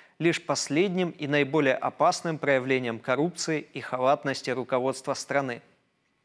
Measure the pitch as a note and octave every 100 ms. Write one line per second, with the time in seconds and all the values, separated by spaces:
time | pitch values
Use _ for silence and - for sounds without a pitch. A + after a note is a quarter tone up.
0 | - - E3 D#3+ - C#3+ - C#3+ G3 F3+
1 | F3 - D3 D3 C3+ D3+ C3+ - C#3 -
2 | D#3+ - E3+ D3+ C#3+ C3+ B2+ C3 B2 A2+
3 | - B2+ E3+ F3 - D#3 - C#3+ - B2+
4 | C3 D3 C#3+ C3 - B2 A#2 C3 C3 C3
5 | - C#3 - C#3 C3+ A#2 - _ _ _
6 | _ _